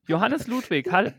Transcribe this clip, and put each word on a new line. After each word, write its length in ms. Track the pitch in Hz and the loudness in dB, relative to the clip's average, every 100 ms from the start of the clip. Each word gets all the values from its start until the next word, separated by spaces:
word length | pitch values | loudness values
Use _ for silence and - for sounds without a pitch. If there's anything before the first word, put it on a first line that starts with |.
| - | -2
Johannes 380 | 160 220 285 - | 0 2 0 -2
Ludwig 440 | 247 - 156 135 | -6 -2 -2 2
hat 240 | 180 202 | 2 2